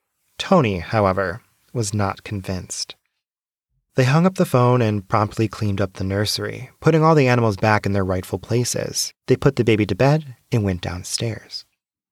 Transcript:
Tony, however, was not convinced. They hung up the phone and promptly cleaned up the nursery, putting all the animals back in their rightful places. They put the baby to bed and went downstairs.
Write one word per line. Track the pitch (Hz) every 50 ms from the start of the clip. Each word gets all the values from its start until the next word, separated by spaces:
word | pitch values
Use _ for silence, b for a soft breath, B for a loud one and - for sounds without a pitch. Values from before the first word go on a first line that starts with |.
| _ _ _ _ _ _ _
Tony, | - - - 196 180 135 110 98 87
however, | 80 - - 110 104 95 92 95 98 90 90 117 - _ _ _ _ _ -
was | 123 110 101 107
not | 104 101 95 98 - -
convinced. | - 107 101 92 101 95 90 87 - - - - - - _ _ _ _ _ _ _ _ _ _ _ _ _ _ _ _ _ _ _ _
They | - 131
hung | 127 143 165 175
up | 190 185
the | - 180
phone | - - 123 123 123 123 123 117
and | 107 107 104 95
promptly | - - 107 107 104 - - 113
cleaned | 104 - - 110 104 98 95
up | 101 95 -
the | - 98
nursery, | 95 98 101 107 104 - - 104 107 107 107 127 - _ _
putting | - 160 160 160 156
all | 160 165
the | 151 135 123
animals | 123 120 117 110 98
back | 95 - 110 107 104 -
in | 101 98
their | 101 92
rightful | 92 92 92 92 - - 95
places. | - - 113 123 120 - - - - - - - - - - _ _ -
They | 127
put | - - 143 -
the | - 113
baby | 113 110 101 107
to | 95 101
bed | - 127 139 147 160 156 139 120 - _ _
and | - 117 101
went | 98 92 87
downstairs. | - 92 90 92 92 - - - 117 117 104 - - - - - - _ _ _ _ _ _ _ _ _